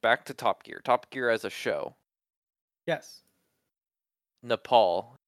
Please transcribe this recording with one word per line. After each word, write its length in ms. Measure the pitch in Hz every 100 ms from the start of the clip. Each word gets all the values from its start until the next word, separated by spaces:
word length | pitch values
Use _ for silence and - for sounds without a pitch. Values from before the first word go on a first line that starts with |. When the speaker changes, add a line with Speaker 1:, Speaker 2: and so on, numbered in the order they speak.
Speaker 1:
back 220 | 113 120 -
to 80 |
Top 280 | 135 117 -
Gear. 180 | - -
Top 260 | - 123 -
Gear 200 | 131 123
as 140 | 113
a 60 | 101
show. 460 | - 123 76 - - _ _ _ _ _ _ _ _ -
Speaker 2:
Yes. 360 | 156 - - _ _ _ _ _ _ _ _ _ _ _ _
Speaker 1:
Nepal, 760 | 120 113 - 120 95 87 - -